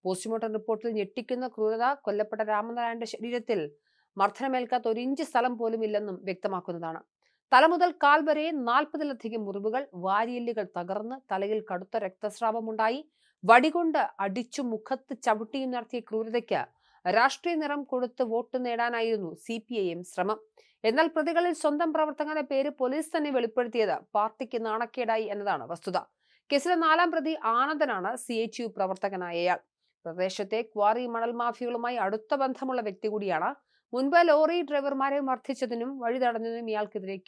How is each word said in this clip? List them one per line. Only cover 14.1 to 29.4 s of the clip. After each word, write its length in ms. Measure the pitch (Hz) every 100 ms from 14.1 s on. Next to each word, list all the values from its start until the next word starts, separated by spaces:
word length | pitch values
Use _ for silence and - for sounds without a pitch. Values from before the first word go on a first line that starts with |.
| -
അടിച്ചു 420 | 196 202 240 -
മുഖത്ത് 520 | 247 220 - 262 - 254
ചവിട്ടിയും 500 | 240 214 226 269 262
നടത്തിയ 280 | 247 226 247
ക്രൂരതയ്ക്ക് 640 | 226 220 220 240 233 160 - _ _ _ 180
രാഷ്ട്രീയ 460 | 208 262 - 349 330
നിറം 280 | 294 294
കൊടുത്ത് 400 | 262 254 247 247
വോട്ട് 420 | 240 226 240 254 247
നേടാനായിരുന്നു 720 | 233 233 233 226 220 170 160
സി 300 | - 226 -
പി 80 | 233
ഐ 100 | 185
എം 120 | 170
ശ്രമം. 360 | 180 - 185 220 - _ _ _
എന്നാൽ 240 | 220 254 330
പ്രതികളിൽ 460 | 330 302 339 349
സ്വന്തം 400 | 320 302 294 330
പ്രവർത്തകന്റെ 480 | 311 302 302 302 311
പേര് 280 | 285 269 285
പോലീസ് 480 | - 254 294 311 330
തന്നെ 120 | 294
വെളിപ്പെടുത്തിയത് 680 | 262 233 254 240 233 208 151 - 208
പാർട്ടിക്ക് 500 | 214 - 233 233 220
നാണക്കേടായി 580 | 220 233 254 226 226
എന്നതാണ് 440 | 220 202 202 156 123
വസ്തുത. 260 | 170 - 180 - _ _ _ -
കേസിലെ 260 | 285 339 349
നാലാം 360 | 320 320 349
പ്രതി 260 | 330 294 320
ആനന്ദനാണ് 720 | 220 233 277 311 277 202 185 247
സി 160 | -
എച്ച് 280 | 226 226 -
യു 60 | 233
പ്രവർത്തകനായയാൾ. 920 | - 190 190 196 190 175 170